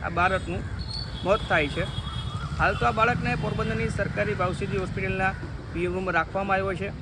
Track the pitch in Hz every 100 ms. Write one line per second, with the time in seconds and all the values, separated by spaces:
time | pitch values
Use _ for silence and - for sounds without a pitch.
0 | - 165 180 190 - 185 - - - -
1 | - - 175 214 - 175 147 156 185 -
2 | - - - - - - 170 214 240 220
3 | 226 240 247 240 208 214 220 220 226 214
4 | 196 - 208 196 185 - 196 196 185 196
5 | 190 190 190 190 - - - 165 175 180
6 | 185 170 160 196 196 190 196 180 196 -